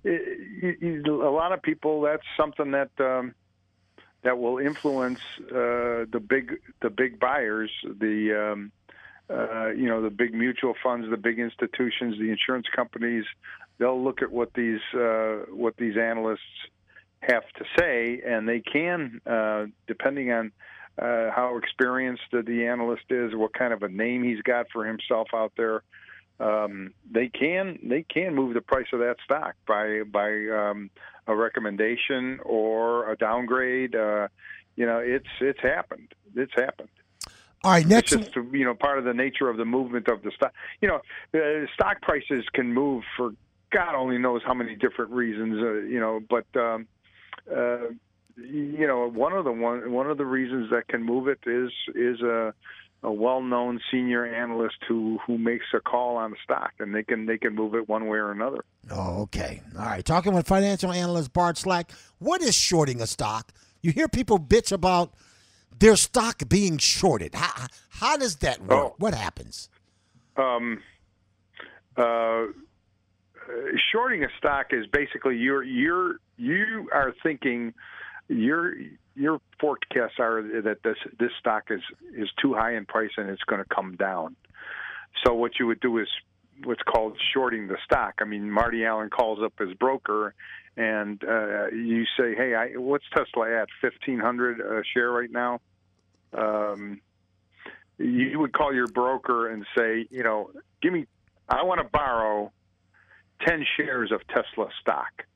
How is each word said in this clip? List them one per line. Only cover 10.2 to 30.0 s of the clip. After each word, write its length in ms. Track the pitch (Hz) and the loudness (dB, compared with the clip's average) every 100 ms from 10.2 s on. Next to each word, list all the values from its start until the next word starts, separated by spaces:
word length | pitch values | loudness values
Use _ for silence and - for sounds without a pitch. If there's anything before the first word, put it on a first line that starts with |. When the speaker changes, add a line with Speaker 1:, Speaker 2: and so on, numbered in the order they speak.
| 120 | -2
Speaker 1:
mutual 400 | 113 123 120 127 113 | 2 -2 0 -2 0
funds, 240 | 127 120 110 | -2 -2 -4
the 80 | 113 | -2
big 220 | 113 117 | 0 -2
institutions, 760 | 117 - 117 - 123 - 120 107 | -4 -4 -4 -2 -2 -2 -4 -2
the 120 | 110 | -2
insurance 340 | 104 - 127 - | 0 -2 -2 -2
companies. 480 | - 120 117 117 117 107 - - - - - | -4 -4 -4 -2 -2 -4 -14 -18 -20 -20 -2
They'll 240 | 123 127 | 0 2
look 220 | 131 131 | -2 -2
at 80 | 127 | -2
what 220 | 120 117 | 0 -2
these, 260 | - 117 110 - | 0 0 0 -2
uh, 500 | 123 117 110 110 107 - | 0 2 2 0 -2 -8
what 260 | - 117 - | -2 -2 0
these 200 | 117 104 | -2 2
analysts 420 | 113 113 110 104 - - - _ _ - _ _ | 0 0 -2 -4 -8 -20 -20 _ _ -20 _ _
have 240 | - 120 - - | 2 2 0 -14
to 80 | 107 - | -2 2
say, 440 | 175 120 117 123 | 2 2 0 -2
and 240 | 120 113 110 | -2 0 0
they 120 | 117 | -2
can, 600 | - 143 170 175 135 113 - | 0 0 0 -2 -4 -8 -2
uh, 380 | 113 107 107 107 - | 0 0 0 -4 -10
depending 460 | - 110 135 143 127 | -10 -2 -2 0 0
on, 200 | 117 110 _ - - - - | 0 -2 _ -20 -20 -12 -4
uh, 320 | 120 117 113 | 0 0 2
how 260 | 123 123 120 | 0 0 -2
experienced 680 | - - 127 127 127 123 - | -6 2 2 2 -2 -4 -2
the, 100 | 123 | -2
the 260 | 113 117 117 | 0 0 0
analyst 360 | 123 117 117 - | 0 0 -2 -2
is, 260 | 127 117 | 0 0
what 180 | 110 107 | 0 -2
kind 200 | - 127 | 0 0
of 100 | 110 | 0
a 60 | 98 | -2
name 340 | 92 117 123 | -2 0 2
he's 180 | 123 110 | 0 0
got 260 | 110 120 117 | 0 0 0
for 140 | 120 | -4
himself 420 | 110 110 - 113 110 | -4 -6 0 0 0
out 180 | 117 110 - | -2 -2 0
there. 260 | 113 110 _ - - - _ _ | 0 -2 _ -20 -20 -20 _ _
Um, 540 | 110 107 104 98 95 _ - | 0 0 -2 -6 -14 _ -2
they 180 | 113 123 | 0 0
can, 520 | - 147 185 190 165 | 0 0 0 -4 -6
they 200 | 117 135 | -2 -2
can 300 | 165 160 185 | 0 -2 0
move 200 | 143 131 | 0 2
the 80 | 117 | 0
price 260 | - 131 120 | 2 0 2
of 60 | 120 | 0
that 180 | 120 120 | 0 -2
stock 300 | - 147 - - - | -2 -2 -2 -8 0
by, 360 | 104 107 107 | 0 2 -2